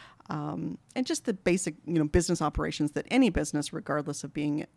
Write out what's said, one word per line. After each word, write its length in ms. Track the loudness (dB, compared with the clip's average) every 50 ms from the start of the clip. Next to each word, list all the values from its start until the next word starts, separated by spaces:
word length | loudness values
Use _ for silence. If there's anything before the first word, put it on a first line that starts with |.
| -20 -20 -20 -20 -10 -8
um, 440 | -6 -6 -4 -6 -6 -6 -6 -6 -8 -10 _ -8 -6
and 100 | -4 -2
just 200 | -2 -4 -2 -2
the 80 | -4 -4
basic, 400 | -2 _ 0 0 2 0 -4 -6 -6 -4
you 140 | 0 2 2
know, 40 | 2
business 360 | 4 4 4 4 4 2 0
operations 520 | 0 -2 -2 -2 -2 -2 0 0 -2 0 0
that 120 | -4 -2 2
any 180 | 4 6 6 6
business, 420 | 4 2 0 0 -2 -2 -2 -4
regardless 520 | -6 -8 -4 -2 -2 -2 -2 -4 -6 -6 -8
of 100 | -8 -4
being 320 | -2 -2 0 -2 -2 -4 -6 _